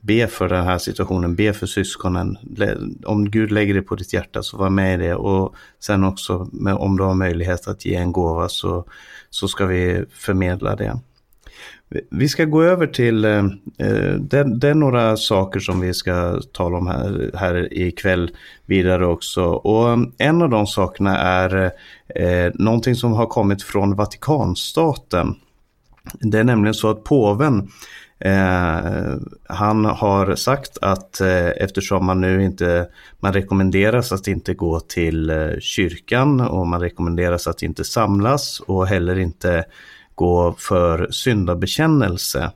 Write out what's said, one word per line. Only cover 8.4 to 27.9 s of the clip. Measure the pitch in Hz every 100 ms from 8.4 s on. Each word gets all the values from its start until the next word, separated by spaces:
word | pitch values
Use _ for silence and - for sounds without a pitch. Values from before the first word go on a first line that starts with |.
| 87
så, | - 92 87 - - - - _
så | - 98
ska | - 95
vi | 90 90 87 98
förmedla | - - 95 90 92 - 98
det. | 104 120 - _ _ _ - - - - _
Vi, | - -
vi | 80 135
ska | - 160
gå | 151
över | 170 180 147
till, | - 120 113 107
eh, | 104 101 98 - -
eh, | 104 107 92 98
det, | 98 139 139 113
det | 143
är |
några | 151 143 123 113 110
saker | - 101 95 98
som | 98 90
vi | 90
ska | 90 - 87 87 90 -
tala | - 87 87
om | 87
här, | 87 98 98 -
här | 90 95 87 87
ikväll | - 90 - 98 92 87 - - - -
vidare | 95 90 92 90
också. | 85 - -
Och, | 87 - - 110 117
eh, | 117 120 -
en | 135 165
av | 170
de | 110 101
sakerna | - 92 - 98 95
är, | 90 92 92 95 92 - - - _ -
eh, | 90 90 87
någonting | - 104 117 123 123
som | 120
har | 110 113
kommit | - 101 98
från | - 104 101 101
Vatikanstaten. | 104 - - 147 98 90 - - 160 139 - 90 - - _ _ _ _ _ _ - -
Det | 110 107
är |
nämligen | 120 117 104
så | 107 110
att | 107
påven, | - 147 104 104 151 113 - - -